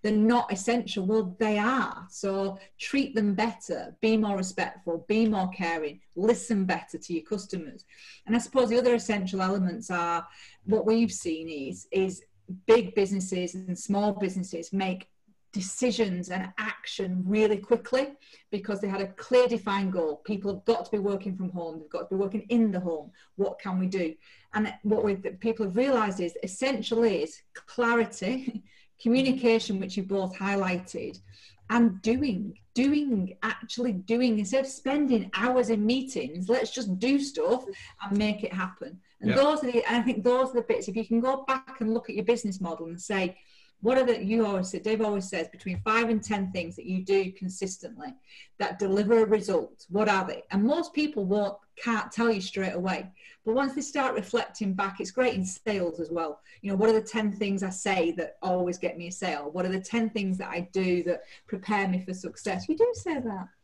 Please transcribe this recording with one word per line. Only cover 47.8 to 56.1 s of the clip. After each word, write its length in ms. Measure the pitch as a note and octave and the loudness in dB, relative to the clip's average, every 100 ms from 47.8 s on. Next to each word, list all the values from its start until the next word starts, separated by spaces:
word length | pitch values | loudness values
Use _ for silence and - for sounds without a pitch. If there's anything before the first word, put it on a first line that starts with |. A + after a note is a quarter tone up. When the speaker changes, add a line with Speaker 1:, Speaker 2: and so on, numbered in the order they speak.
| - - - - _ - - _ | -14 -14 -14 -16 _ -20 -20 _
Speaker 1:
that 220 | - F#3 | -6 -2
deliver 420 | G3 G3 G#3 A3+ | 0 2 6 6
a 40 | G#3+ | 6
result, 600 | G#3+ - F3+ - - - | 4 2 0 -2 -12 -4
what 180 | F#3 G#3+ | 0 2
are 160 | F#3+ F#3 | 2 0
they? 180 | - - | -8 -2
And 120 | G3 | 2
most 300 | A3 D#4+ E4 | 4 2 0
people 320 | - D4+ A3+ F#3 | -2 -2 0 0
won't, 320 | G#3 G3+ G3+ _ - | 2 0 -4 _ -8
can't 360 | A#3 A3 - | -2 -2 -4
tell 200 | - A#3 | 0 2
you 80 | G#3 | 2
straight 320 | F#3 - F#3 | -2 -4 -2
away. 380 | F3 F#3 F#3 F#3+ - - - - | -2 -2 -4 -6 -18 -20 -8 -2
But 80 | |
once 200 | A#3+ C4+ D4 | 0 0 -2
they 60 | |
start 340 | - D4 C4 A3 | -4 -2 0 -2
reflecting 580 | F#3+ A#3+ - - G3+ | -2 -2 -2 -4 -2
back, 260 | F#3+ G3 F#3+ | 0 -2 -4
it's 120 | - | -6
great 240 | - B3+ F#3+ | 2 2 2
in 100 | F#3 | -4
sales 540 | - - G3+ F3 D#3+ | -4 -4 -2 -2 -4
as 100 | |
well. 300 | D#3 | -6